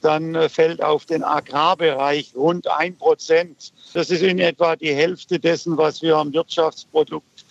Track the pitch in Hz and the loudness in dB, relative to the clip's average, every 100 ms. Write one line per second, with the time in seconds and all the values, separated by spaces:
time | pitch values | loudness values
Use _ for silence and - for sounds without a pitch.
0 | 156 156 160 165 156 - 160 165 156 151 | 0 0 -2 -2 -2 2 0 2 -2 -2
1 | - 160 - 147 - 139 160 185 165 135 | -2 -4 -2 -2 -2 0 0 2 0 0
2 | 139 147 - 127 156 175 - 147 170 180 | 0 -2 -4 -2 0 0 -2 -2 -4 -2
3 | 160 151 - 165 175 143 - _ - 170 | 0 0 2 0 0 -10 -20 _ -10 -6
4 | 165 175 185 185 175 165 170 160 156 139 | -2 0 0 2 0 0 0 0 -2 0
5 | 170 180 - 180 - 165 170 156 156 131 | 0 -2 -4 -2 0 0 -2 0 0 0
6 | 160 156 147 151 - - 156 - - 160 | 0 2 2 -2 -2 0 -2 -2 -4 -2
7 | 151 156 _ _ - | -2 -4 _ _ -4